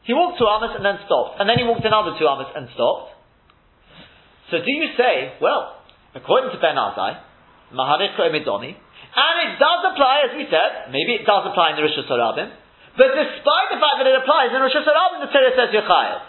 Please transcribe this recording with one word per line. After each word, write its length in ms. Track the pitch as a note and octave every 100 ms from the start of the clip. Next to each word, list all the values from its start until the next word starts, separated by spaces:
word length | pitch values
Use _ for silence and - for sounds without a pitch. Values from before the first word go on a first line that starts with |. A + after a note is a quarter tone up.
He 100 | -
walked 240 | C4 F4 -
two 80 | A3
Amas 320 | G#3+ A3 G#3+
and 60 | G3
then 160 | G3+ -
stopped, 300 | C#3+ - -
and 100 | G3
then 80 | A#3+
he 60 | A#3+
walked 160 | A#3
another 320 | A3 G#3+ E3+
two 140 | D3+ D3+
Amas 260 | C3+ C3
and 160 | D3 B2 -
stopped. 400 | A#2+ - - - _ _ _ _ _ _ _ - - _ _ _ -
So 80 | E3+
do 80 | F3+
you 240 | C#4+ D#4 -
say, 400 | B3 D3 C3+ -
"Well, 320 | F3 C#4+ - - - _ _ C3
according 360 | - A#3 B3+
to 60 | F3+
Ben 160 | D#3+ C#3
Azai, 440 | G#2 - G2 - - _ _ _ _
Maharich 440 | B2+ C3 D#3 G3 -
Kohen 160 | E3+
Midomi, 400 | D3+ - G2+ B2+
and 640 | F#3 _ - - - D4+ E4
it 140 | D4 F3+
does 200 | D4 E4+ F#4
apply, 320 | F#4 C4 C#4+
as 80 | C4 C4
we 120 | A#3+
said, 400 | D#3+ G3 - -
maybe 320 | C3+ F#3 A3
it 80 | -
does 160 | G3+
apply 260 | F#3+ - D#3+
in 40 | D3+
the 80 |
Rosh 160 | D3+ D3
Hashanah, 480 | B2+ B2 C3+ D#3 G3+ - _ _ - -
but 180 | C4
despite 540 | C4+ C#4+ - C#4+ E4 -
the 80 | D4
fact 200 | D4+ C4
that 80 | C4+
it 80 | C4
applies 320 | C4 D#4 B3
in 100 | C4
Rosh 80 | C4
Hashanah, 480 | C#4+ D4+ D4+ F#4 F4
the 80 | C#4+
Torah 240 | C#4 B3+
says 160 | B3+ A#3
you're 140 | G#3+
chayav." 360 | G3+ E3 G#2+ G2+